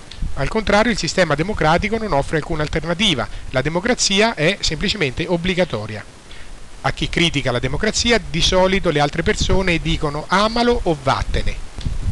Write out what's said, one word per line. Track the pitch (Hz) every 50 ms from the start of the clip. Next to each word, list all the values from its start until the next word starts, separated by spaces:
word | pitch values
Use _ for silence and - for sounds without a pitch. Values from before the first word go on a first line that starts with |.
| - - - - - - -
Al | - 135 -
contrario, | - 220 202 - 196 208 226 247
il | 208
sistema | - - - - - 180 160 143
democratico | 143 160 196 - - 160 151 165 175 208 202 220 226
non | 220 202 156
offre | 139 139 - 165 156
alcuna | - - 160 151
alternativa. | 151 147 - 160 147 165 175 165 220 208 156 120 107 - - - - -
La | - 127
democrazia | 131 151 160 180 180 247 247 - - - 196 196 214 233 220
è | - 151 165 202 -
semplicemente | - - 165 147 - 196 - 208 160 131 123 - 160 -
obbligatoria. | 175 170 165 185 185 165 180 - - 107 104 107 107 101 - - - - - - - - - - - - - - - -
A | - 135
chi | - - 135 -
critica | - 165 175 165 - 143 120 135
la | 120 120
democrazia, | 123 131 139 143 - 220 - - - 233 233 214
di | 170 - 143 165
solito | - - 185 185 185 190 190 196 170 180
le | 151 147
altre | 147 147 - 165
persone | 160 190 214 - - - 190 190 190 185 170 156
dicono: | - 160 160 - 151 147 143 151 - -
"Amalo | 180 190 208 220 226 240 240 240 240 240 -
o | 185 160 143
vattene", | - 135 120 95 - - - - - - - - - - - - - - - - - -